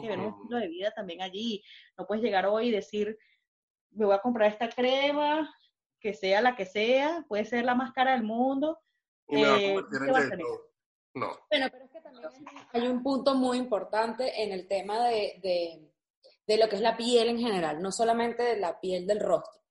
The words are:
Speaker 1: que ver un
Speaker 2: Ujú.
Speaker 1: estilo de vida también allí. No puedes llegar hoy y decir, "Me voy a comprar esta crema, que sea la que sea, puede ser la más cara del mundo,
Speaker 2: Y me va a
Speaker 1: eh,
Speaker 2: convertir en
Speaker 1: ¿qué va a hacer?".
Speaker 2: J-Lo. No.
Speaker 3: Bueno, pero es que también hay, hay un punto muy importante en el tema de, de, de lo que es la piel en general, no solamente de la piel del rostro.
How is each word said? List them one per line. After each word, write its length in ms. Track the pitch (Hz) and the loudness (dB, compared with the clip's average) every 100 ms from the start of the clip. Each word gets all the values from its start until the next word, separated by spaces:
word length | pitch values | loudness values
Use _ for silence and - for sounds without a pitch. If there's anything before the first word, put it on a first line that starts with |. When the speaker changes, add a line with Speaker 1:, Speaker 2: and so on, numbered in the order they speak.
Speaker 1:
que 80 | 226 | -6
ver 100 | 185 | -4
un 80 | 202 | -6
Speaker 2:
Ujú. 160 | 196 | -8
Speaker 1:
estilo 160 | 220 240 | -8 -6
de 80 | 196 | -4
vida 220 | 170 202 | -4 -6
también 320 | 220 190 175 | -6 -10 -10
allí. 400 | 185 185 233 208 - - - - | -10 -6 -6 -6 -10 -20 -20 -12
No 100 | 180 | -6
puedes 180 | 214 | -2
llegar 220 | 226 196 190 | 0 2 2
hoy 220 | 214 240 | 2 2
y 20 | |
decir, 440 | 208 196 208 208 220 _ _ _ _ _ _ _ | 0 -2 -4 -4 -6 _ _ _ _ _ _ _
"Me 140 | 202 208 | 0 2
voy 80 | |
a 60 | 196 | 4
comprar 300 | 247 240 214 | 2 2 2
esta 180 | 208 233 | 2 -4
crema, 840 | - 247 262 277 294 294 302 302 - _ _ _ _ | 0 0 2 2 2 0 0 -2 -10 _ _ _ _
que 140 | 214 | -8
sea 260 | 196 190 196 | -4 2 4
la 140 | 247 247 | 4 2
que 80 | |
sea, 600 | 185 208 220 262 294 339 302 | -2 0 2 4 2 -2 -2
puede 160 | 208 | -2
ser 200 | 208 240 | -2 0
la 100 | 247 | 2
más 180 | 247 254 | 0 0
cara 200 | 262 254 | 0 2
del 100 | 254 | 2
mundo, 560 | 214 226 262 269 302 320 _ _ _ _ - | 0 0 0 2 -2 -4 _ _ _ _ -2
Speaker 2:
Y 100 | - | 4
me 120 | - | 6
va 60 | 208 | 4
a 20 | |
Speaker 1:
eh, 40 | |
Speaker 2:
convertir 340 | 196 196 190 233 | 2 0 -2 -4
en 60 | 269 | 0
Speaker 1:
¿qué 60 | |
va 60 | 262 | 2
a 20 | |
hacer?". 160 | - - | 2 -2
Speaker 2:
J-Lo. 220 | - - - _ _ _ _ | -6 -8 -12 _ _ _ _
No. 240 | 135 107 - - | -8 -6 -8 -2
Speaker 3:
Bueno, 160 | 294 262 | 0 0
pero 120 | - | -6
es 60 | - | -20
que 100 | 320 | -20
también 260 | 302 254 240 262 294 - - | -20 -16 -16 -16 -20 -20 -6
hay, 80 | 240 | -2
hay 60 | 247 | 0
un 140 | 254 | 0
punto 320 | 254 269 262 | -2 0 0
muy 240 | 269 254 247 | 2 2 -2
importante 840 | 247 196 185 208 226 226 254 - | -2 -4 -2 -2 -2 -2 -4 -4
en 100 | 208 | -6
el 160 | 190 180 | -6 -6
tema 400 | 196 190 214 240 | -6 -4 -2 0
de, 320 | 220 208 - | 0 -2 -4
de, 480 | 190 175 170 160 156 _ _ _ _ _ - | -2 -2 -2 -8 -20 _ _ _ _ _ 0
de 100 | 214 | 4
lo 100 | 220 | 4
que 80 | 202 | 2
es 60 | |
la 140 | 226 226 | 0 0
piel 320 | 233 240 226 | 2 4 4
en 80 | 233 | 0
general, 440 | 240 190 160 151 | 0 0 -2 -2
no 80 | 190 | -4
solamente 500 | 190 226 233 233 233 | 0 2 2 0 0
de 140 | 240 220 | 0 0
la 200 | 175 - | -2 -4
piel 260 | 185 180 180 | -4 -2 0
del 140 | 214 | 0
rostro. 400 | 196 160 - - _ | 2 0 -2 -18 _